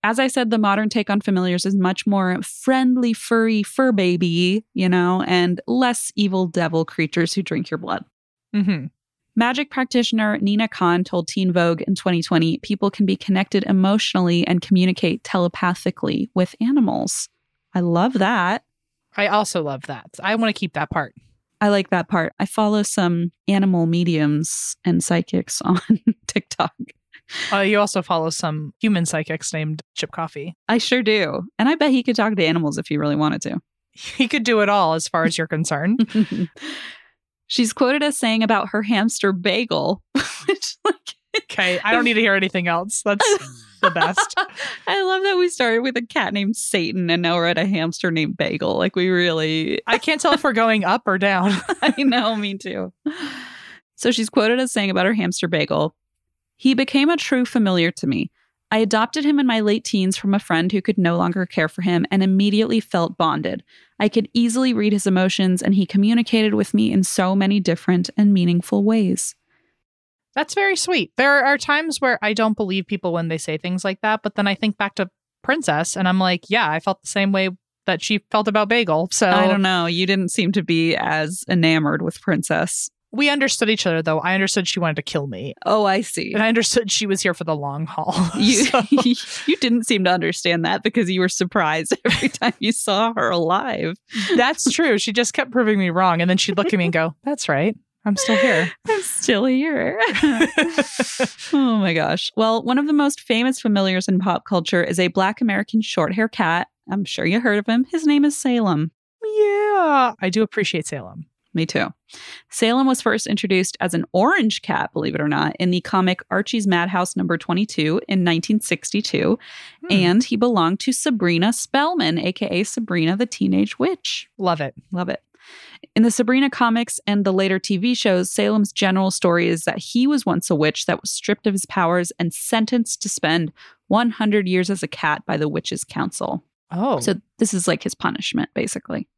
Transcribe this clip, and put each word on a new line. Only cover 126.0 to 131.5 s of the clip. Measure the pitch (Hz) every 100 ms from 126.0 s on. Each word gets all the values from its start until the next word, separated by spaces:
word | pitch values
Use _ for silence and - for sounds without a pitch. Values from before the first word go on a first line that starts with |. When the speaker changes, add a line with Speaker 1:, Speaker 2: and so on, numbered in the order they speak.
Speaker 1:
the | 233
Sabrina | - 233 254 277
comics | - 240 226 240 -
and | - 202
the | 196
later | 185 190 190
T | - 196
V | 226
shows, | 247 220 185 180
Salem's | - 208 214 202
general | - 196 190 190
story | - 180 170 175
is | 170
that | - -
he | - 233 262
was | 294
once | 214 170 -
a |
witch | 160 151 - -
that | -
was | -
stripped | - - 208
of | -